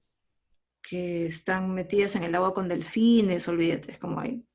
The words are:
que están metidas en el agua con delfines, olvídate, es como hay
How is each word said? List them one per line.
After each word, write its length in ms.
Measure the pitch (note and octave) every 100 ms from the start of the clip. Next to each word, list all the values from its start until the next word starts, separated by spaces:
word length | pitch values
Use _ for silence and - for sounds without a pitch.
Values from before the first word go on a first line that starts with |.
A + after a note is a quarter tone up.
| _ _ _ _ _ _ _ _
que 420 | - F3+ F3+ E3+ E3+
están 480 | D#3+ - F#3 F#3
metidas 420 | F#3 F3 G3+ G3+ G3+
en 80 |
el 120 | E3+ E3+
agua 180 | F#3
con 140 | F#3 F#3
delfines, 800 | E3+ D#3+ - A3+ A#3 G3+ F3 F3
olvídate, 460 | E3+ E3 D3 -
es 40 | -
como 220 | - D#3
hay 260 | - B3 -